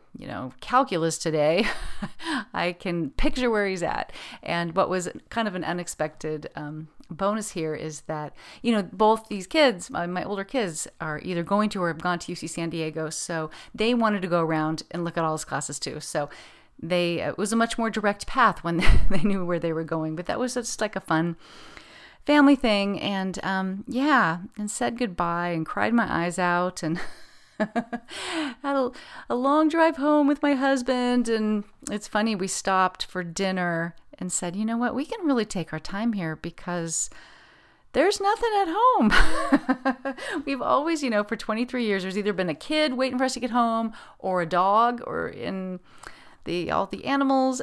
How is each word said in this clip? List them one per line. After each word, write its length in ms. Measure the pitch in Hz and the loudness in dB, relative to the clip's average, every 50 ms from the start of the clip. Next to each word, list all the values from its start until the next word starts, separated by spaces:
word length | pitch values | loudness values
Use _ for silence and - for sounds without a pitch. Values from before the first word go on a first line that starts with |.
| _ _ - | _ _ -18
you 80 | - - | -16 -12
know, 280 | - - 95 - 131 - - | -12 -10 -10 -10 -12 -14 -14
calculus 560 | - - 208 254 269 - 202 165 160 165 160 | -6 0 2 2 2 2 0 0 0 -2 -2
today," 480 | - - 165 151 156 147 151 160 185 220 202 - - - - - - - - | -2 -4 -2 0 2 2 2 2 2 0 0 -2 -4 -4 -4 -4 -4 -4 -6
<laughs> 420 | - - - 330 311 254 208 - - | -8 -8 -6 -6 -4 -6 -6 -6 -6
I 180 | - 170 180 | -4 -4 -4
can 400 | 180 - - 190 170 170 165 - | -4 -6 -6 -4 -4 -2 -4 -2
picture 400 | - - - 294 285 262 247 240 | 2 2 4 4 4 2 0 0
where 160 | 226 208 202 | 0 0 0
he's 160 | 196 190 180 165 | -2 -2 -2 -2
at. 300 | 151 - 113 - - - - - - - - | -2 -2 -4 -6 -8 -12 -16 -16 -16 -16 -12
And 340 | - - 165 170 170 170 165 | -8 -6 -4 -4 -4 -2 0
what 140 | 185 165 - | 0 0 0
was 200 | 185 185 175 170 - - - - | 0 -2 -4 -6 -10 -12 -16 -8
kind 180 | - 233 226 | -6 -4 -4
of 60 | 208 180 | -4 -4
an 120 | 185 - | -6 -4
unexpected, 840 | - 175 175 175 - - - 156 156 - - - 156 156 151 151 - - | -4 -6 -6 -6 -8 -6 -6 -6 -6 -6 -8 -8 -8 -8 -8 -10 -12 -12
um, 320 | - 151 147 151 156 160 156 _ - - - | -12 -12 -10 -10 -12 -14 -16 _ -20 -18 -16
bonus 420 | 165 151 190 202 208 220 208 - | -8 -4 -2 -2 -2 -2 -6 -6
here 240 | - 180 160 156 156 | -6 -6 -6 -4 -6
is 260 | - - 160 151 - | -6 -8 -10 -10 -10
that, 320 | - - 160 151 151 147 - - - - - - - | -10 -8 -8 -8 -8 -10 -12 -16 -20 -20 -16 -4 -2
you 80 | 240 | 0
know, 120 | 233 214 190 | 0 0 0
both 440 | 170 - 185 214 214 220 220 220 | -2 0 4 4 4 4 4 0
these 180 | - 208 196 185 | -6 -10 -10 -8
kids, 440 | - - 320 302 262 220 175 - - | -2 2 4 4 4 2 0 -6 -8
my, 160 | 247 170 170 | -8 -6 -6
my 160 | 175 180 180 180 | -4 -4 -6 -6
older 220 | - 208 196 196 | -6 -6 -8 -6
kids, 420 | 190 - 269 220 180 156 156 - - - - | -4 -4 -2 -2 -2 -4 -6 -10 -12 -10 -10
are 180 | - 160 151 151 - | -8 -8 -6 -6 -6
either 200 | 175 180 170 170 | -6 -4 -4 -2
going 260 | - 196 208 214 208 | 0 0 0 2 0
to 120 | - 202 180 | 0 -2 -2
or 60 | 170 | -2
have 120 | 160 156 | -2 -2
gone 160 | - 180 175 170 | -2 -2 -2 -4
to 120 | - - | -4 -8
U 40 | 180 | -10
C 120 | - - | -8 -10
San 220 | 165 - 175 165 165 | -8 -8 -6 -6 -4
Diego, 400 | 160 165 160 160 156 160 160 156 | -4 -4 -4 -4 -4 -6 -6 -6
so 420 | 160 - - - 170 165 160 156 - - - - - | -6 -8 -8 -6 -6 -6 -6 -8 -10 -14 -18 -12 -4
they 180 | - 214 226 247 | -2 0 2 2
wanted 280 | 240 226 220 208 202 | 2 2 2 0 0
to 80 | 180 180 | 0 0
go 120 | 170 175 | 0 0
around 420 | 165 165 160 156 156 156 160 156 - - | 2 0 0 0 0 0 -2 -4 -6 -8
and 120 | - 175 170 | -8 -6 -6
look 140 | 165 165 | -4 -2
at 80 | 175 165 | -2 -2
all 80 | 160 156 | 0 -2
his 120 | 156 - | -4 -4
classes 320 | - - 139 151 - 143 | -6 -6 -6 -6 -6 -8
too. 220 | - - 147 - 151 | -8 -8 -8 -8 -10
So 300 | - - - 160 147 143 - - - - - - _ _ _ - | -10 -6 -4 -4 -4 -4 -8 -14 -20 -20 -20 -20 _ _ _ -12
they, 380 | - 160 180 175 175 170 175 156 | -6 -2 0 0 0 0 0 -2
it 180 | 87 139 - | -2 -4 -4
was 160 | - 202 202 220 | -4 -2 0 0
a 40 | |
much 200 | 226 226 226 - | 0 0 0 0
more 140 | - 226 220 | -2 -2 -2
direct 340 | - 226 202 208 208 - - | -2 0 0 0 -2 -2 -4
path 380 | - - - 240 214 175 - - | -2 2 4 4 4 2 0 -2
when 140 | 170 170 | -2 0
<laughs> 320 | 165 180 - - - - - | 6 10 10 12 12 12 12
they 120 | 196 190 | 10 10
knew 240 | - 208 196 196 180 | 8 6 4 2 0
where 140 | 170 175 170 | -2 -2 -2
they 140 | 165 170 160 | -2 -2 -2
were 100 | 160 165 | -2 -4
going, 320 | - 165 160 156 160 156 | -4 -4 -2 -2 -4 -4
but 100 | 160 175 | -6 -6
that 140 | - - - | -4 -4 -2
was 160 | 247 247 247 | -4 -4 -4
just, 260 | 254 233 - - - | -4 -6 -6 -4 -4
like, 140 | 220 208 214 | -4 -4 -4
a 60 | 196 | -6
fun 340 | - - 165 160 165 170 165 - - - - - - - - - - - - - - - - - - | -2 0 0 0 0 0 -4 -6 -12 -20 -20 -20 -20 -20 -20 -20 -20 -20 -20 -20 -20 -20 -20 -6 0
family 300 | - 294 294 285 277 285 | 4 6 8 8 8 8
thing. 440 | 254 - 233 208 202 196 202 202 156 | 6 4 4 2 2 2 0 -2 -2
And, 400 | - 190 202 190 190 190 180 190 - | -4 -2 -2 -2 -2 -4 -4 -4 -4
um, 400 | 185 190 190 190 190 190 196 - | -2 -2 0 -2 -2 -4 -6 -8
yeah, 520 | - 220 247 269 302 294 233 202 165 165 175 180 - - | -6 -4 -2 2 4 4 4 4 2 0 -2 -6 -12 -10
and 120 | - 208 208 | -10 -8 -8
said 280 | - - 269 247 240 | -4 -4 -2 -2 -2
goodbye 520 | 233 247 214 175 - 175 170 170 170 175 175 | -2 -4 -4 -2 -2 -2 0 0 -2 -2 -2
and 140 | 175 165 160 | -2 -2 -4
cried 300 | - - 202 202 214 226 | -4 -2 -2 0 2 2
my 180 | 233 220 - | 2 2 2
eyes 280 | - - 165 175 170 - | 0 0 -2 -2 -2 0
out 420 | 180 175 175 175 180 185 185 - | 0 2 2 2 0 -2 -4 -4
and 180 | - 156 160 170 - - - - - - | -4 -4 -4 -4 -4 -6 -8 -10 -14 -20
<laughs> 280 | - - - _ _ - | -20 -20 -20 _ _ -4
had 160 | 214 208 - 233 233 - - 233 - - - - - - 349 320 311 277 240 - - | -4 -4 -2 -4 -6 -6 -8 -12 -12 -12 -14 -12 -8 -6 -6 -4 -4 -6 -8 -6 -4
a, 280 | 277 277 277 262 247 - - - - - - - - | -2 0 0 0 -2 -4 -8 -16 -18 -18 -14 -8 -4
a 60 | 240 | -2
long 340 | 247 254 277 285 311 320 311 | 0 2 2 4 4 4 4
drive 280 | 302 330 320 330 320 | 4 4 4 4 4
home 280 | 262 269 302 302 302 294 | 2 2 4 4 6 4
with 160 | 277 294 277 | 4 2 2
my 140 | - 285 285 | 2 2 2
husband. 760 | 254 269 269 269 262 247 254 254 247 247 247 247 247 240 226 | 2 2 2 2 2 0 0 0 0 0 2 2 2 2 2
And 360 | 226 220 214 214 214 208 208 - - _ - - | 0 0 0 0 0 -2 -4 -6 -14 _ -8 -6
it's 160 | 196 208 - | -6 -6 -6
funny, 260 | - - 214 214 226 220 | -4 -2 0 0 0 0
we 120 | 185 190 | -2 -2
stopped 580 | 185 - - - 202 190 185 185 185 185 - - | -4 -4 -4 -2 0 2 4 2 2 0 -4 -10
for 180 | - - 185 180 | -8 -6 -6 -6
dinner 720 | 170 165 - 196 190 190 185 180 175 170 165 165 170 170 - - - - | -6 -4 -2 -2 0 0 0 0 0 0 -2 -2 -4 -6 -12 -18 -20 -12
and 140 | - 185 180 | -10 -8 -6
said, 240 | - - - 175 170 | -4 -4 -4 -4 -4
"You 100 | 196 220 | -4 -2
know 120 | 220 233 | -2 0
what, 180 | 233 240 247 - | 0 0 0 -2
we 100 | 247 294 | -4 -4
can 180 | - - 466 370 | -6 -6 -2 0
really 220 | 302 269 240 214 | 2 2 2 0
take 280 | 214 - 196 160 - - | 0 -2 -4 -4 -4 -6
our 60 | 156 | -8
time 340 | - - - 196 220 233 214 | -8 -6 -6 -4 -2 -2 -2
here 220 | 202 175 160 156 | -2 -2 -4 -6
because 760 | 151 - 170 - - - - 175 175 165 165 160 - - - - - - - - - - - - _ _ _ _ _ _ _ - | -6 -8 -10 -12 -10 -8 -6 -4 -4 -4 -4 -4 -6 -6 -6 -10 -14 -20 -20 -20 -20 -20 -20 -20 _ _ _ _ _ _ _ 2
there's 260 | 233 302 381 403 - | 2 4 4 2 2
nothing 320 | 392 392 427 - 480 453 427 | 0 0 0 2 0 2 2
at 120 | 403 392 330 | 2 0 0
home." 1500 | 320 403 466 523 508 392 247 214 - - - - - 1017 1077 - - 277 - - 254 - - 269 254 - - 269 262 - - - - 330 | 2 4 4 6 6 6 6 8 10 10 10 10 8 4 4 2 2 2 2 0 -4 -2 -2 -2 -2 -2 -6 -10 -10 -8 -8 -8 -6 -6
<laughs> 60 | 277 | -4
We've 160 | - 277 254 | -4 -4 -2
always, 420 | 220 - 247 262 294 330 330 302 294 | 0 2 2 2 2 0 -2 -2 0
you 80 | 254 | 0
know, 120 | 220 208 208 | 0 0 0
for 120 | 208 226 | -2 -4
twenty-three 500 | 208 - - 214 220 247 247 - 254 240 | -6 -4 -4 -2 -2 -2 -4 -2 -2 0
years, 160 | 214 202 190 | 0 0 -2
there's 160 | 180 190 185 | -2 -2 -4
either 160 | 208 196 208 202 | -2 -2 -2 -2
been 160 | 175 185 180 | 0 -2 -2
a 60 | 151 | -4
kid 400 | - - - 302 311 302 302 254 | -6 -6 -2 0 2 2 0 0
waiting 240 | 247 262 262 247 254 | 0 -2 -2 0 0
for 60 | 262 | -2
us 100 | 254 254 | -2 -2
to 40 | 240 | -4
get 120 | 226 247 | -4 -2
home 420 | 220 247 233 226 226 226 226 220 220 - - - - | 0 0 2 2 0 -2 -2 -4 -6 -10 -18 -20 -14
or 240 | - - 190 185 180 | -8 -4 -2 0 0
a 60 | 170 | 0
dog, 560 | 160 180 175 185 196 202 220 233 240 247 233 - | 0 2 2 4 4 4 4 4 2 0 -2 -6
or 220 | - - - - | -6 -4 -4 -4
in 520 | - - - - - 190 190 185 185 185 180 - - - - - - - - - - - - - | -6 -6 -8 -8 -6 -6 -6 -6 -8 -10 -12 -14 -18 -20 -20 -18 -18 -18 -20 -20 -20 -20 -14 -8
the, 280 | - 170 180 165 - | -6 -6 -4 -4 -2
all 160 | 78 80 196 | -2 -2 -2
the 180 | 196 - 196 - | -2 -6 -8 -4
animals 560 | - 277 277 277 269 269 262 262 262 254 262 | -2 0 0 2 2 2 2 2 2 0 -2